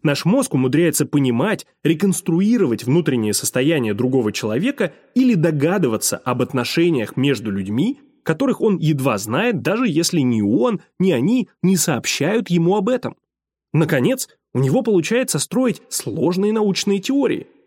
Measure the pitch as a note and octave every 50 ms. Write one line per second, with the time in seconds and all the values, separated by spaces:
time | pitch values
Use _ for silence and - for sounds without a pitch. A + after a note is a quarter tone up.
0 | _ D#3 C#3+ - - E3 G#3 C#4 C4 - - C3+ B2+ C3 C3 D3 F3 E3+ D3 -
1 | D3+ - - D3+ C#3 B2+ A#2+ A#2 D3 G#3+ G#3+ - - _ _ _ _ D3+ D#3+ D#3
2 | F#3+ G3+ F3 - - - E3 E3+ G3 G#3+ A#3+ A#3+ G3 C3+ A#2 G2+ - A#2+ C3+ E3+
3 | D#3+ D3+ C3+ A#2+ G#2+ G#2+ G2+ - - - - C3 C3 D3 E3+ D3 A#2+ A2 G#2 G2+
4 | A#2+ B2+ C3 C3+ A2+ G#2 - - - G#2+ G#2+ B2+ F#3 C4 C#4 - G#3+ E3 - -
5 | _ _ _ A#3+ C4 B3 A#3 F3 D3+ E3+ D#3 D3 C#3 E3 F#3 G#3 E3+ B2+ A2 G#2
6 | - - - - - B2 B2 B2 B2+ - - B2+ A#2+ - - - E3+ F3 E3 B2+
7 | G#2+ G2+ - - C3 C#3+ C#3 G#2+ G#2 A2 G2 G2 F#2+ F#2+ G#2 A#2+ E3+ A#3 D4 -
8 | - _ _ _ _ - D#3+ D#3 C4+ C4+ - - - A3 G3 E3 D#3+ D3+ D#3 C#3
9 | B2+ C#3 A2+ G2 F2 G#2 A2+ D3 G#3+ B3 A3+ E3 C3 C#3 F#3+ A#3 C4 A3+ D3 D#3
10 | E3+ - - E3 C3+ B2 A#2+ A2 G#2 G2+ A2 E3 A#3 B3 A3 F3 - _ _ _
11 | F3+ F#3+ E3 A#2+ B2 F3+ A#3+ C4 G3 - _ _ - F3+ F#3+ F3 - - D3 A#2
12 | - - - - C3+ D#3+ G#3+ A#3 G#3 - E3+ F3 E3 E3+ F#3+ G#3+ G3 A3+ B3+ B3
13 | - B3 - _ _ _ _ _ _ _ _ _ _ _ - D3+ E3 D#3 E3 C3+
14 | B2 F#3+ C4 B3+ - - _ _ _ _ _ B2 C3+ C3 D3+ G#3 A3 A#3 G#3 F3+
15 | D#3 - A3 B3+ C4 - - D3+ - - - A#3 C4 B3 F#3 - - _ - -
16 | - A#2+ G#2 D#3 - D#3+ F3+ F#3 G3 G#3 G#3+ A3 G#3 G#3 F3+ - - G#3 G3 G3+
17 | F#3 - C4+ C#4 C4+ A3 D#3+ - - - _ _ _